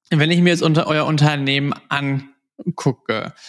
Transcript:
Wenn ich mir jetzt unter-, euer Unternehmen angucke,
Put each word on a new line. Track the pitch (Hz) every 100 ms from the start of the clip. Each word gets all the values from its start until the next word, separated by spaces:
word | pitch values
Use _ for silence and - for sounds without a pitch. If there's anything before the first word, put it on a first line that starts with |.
| -
Wenn | 160 156
ich | 175
mir | 175
jetzt | 170
unter-, | 160 156 156
euer | 156 151
Unternehmen | 151 147 147 135 139 143 - -
angucke, | 143 139 135 139 _ _ - - - 143 123 - 110 - -